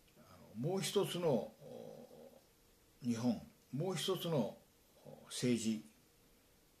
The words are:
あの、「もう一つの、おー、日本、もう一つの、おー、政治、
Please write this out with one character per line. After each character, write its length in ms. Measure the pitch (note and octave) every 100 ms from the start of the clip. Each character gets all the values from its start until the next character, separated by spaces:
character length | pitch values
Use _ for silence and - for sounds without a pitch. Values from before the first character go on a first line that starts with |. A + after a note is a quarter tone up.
| - -
あ 40 | - - - G#2
の、 100 | D3
「も 80 | F#3+
う 40 |
一 240 | - G3+ F#3
つ 140 | E3+
の、 100 | E3+
お 800 | A#2 E2 - D2+ A#1 A1 - - - - - - _ - _ _ _
ー、 40 | B2
日 80 | A#2
本、 240 | B2 F#2 - - _
も 200 | C3 F#3
う 40 | F#3+
一 220 | - F3+
つ 80 | E3+
の、 320 | D3+ F#2+ - - _ _ - -
お 40 |
ー、 160 | - -
政 380 | - B2 A#2
治、 220 | G#2+ G#2+ - - - _ - - _ _ _ _